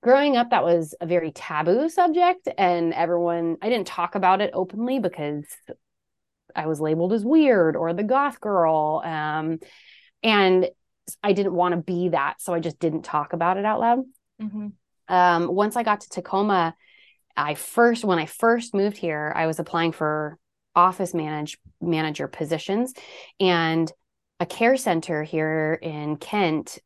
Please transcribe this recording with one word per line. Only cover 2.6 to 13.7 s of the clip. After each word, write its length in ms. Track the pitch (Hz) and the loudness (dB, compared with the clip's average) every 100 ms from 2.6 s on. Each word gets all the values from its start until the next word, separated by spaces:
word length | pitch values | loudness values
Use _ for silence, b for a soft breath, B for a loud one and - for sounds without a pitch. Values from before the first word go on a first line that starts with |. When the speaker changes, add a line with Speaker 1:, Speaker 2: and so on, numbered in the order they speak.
| 185 175 165 | 2 2 0
Speaker 1:
everyone, 600 | - 170 175 170 170 170 165 | 0 0 0 0 0 -2 -2
I 80 | 214 | -2
didn't 200 | 240 180 | -2 -4
talk 260 | - 175 | -6 -4
about 260 | 202 190 190 | 2 2 4
it 100 | 208 | 0
openly 460 | - 185 214 240 269 | -2 -6 -6 -4 -2
because 440 | 196 - 147 147 147 - - - _ _ _ _ _ _ _ | -4 -4 -6 -6 -10 -20 -20 -20 _ _ _ _ _ _ _
I 120 | - 156 | -6 -4
was 140 | 156 | -2
labeled 320 | 156 160 175 | 0 0 0
as 120 | 226 | 0
weird 520 | 214 320 294 220 160 156 | 2 4 6 6 4 2
or 160 | 165 | -2
the 120 | 175 | -2
goth 360 | 214 262 285 - | 0 2 0 -4
girl, 600 | 214 196 165 160 151 156 | -2 2 2 2 0 -2
um, 540 | - 156 151 151 156 165 B B B B B _ | -4 -6 -4 -4 -4 -6 B B B B B _
and 480 | 226 208 190 185 180 - _ _ - - | 0 4 6 4 2 -4 _ _ -20 -6
I 80 | 208 | 0
didn't 220 | 190 196 | 2 0
wanna 240 | 175 175 175 | 2 0 0
be 320 | 160 175 180 | -2 -2 0
that, 300 | 165 139 - | 0 -2 -6
so 140 | - | -6
I 60 | 170 | -4
just 180 | 160 151 | -4 -2
didn't 240 | 165 156 | -4 -4
talk 300 | - 151 143 | -4 -4 -4
about 240 | 170 170 190 | -2 0 0
it 80 | |
out 160 | 208 | -2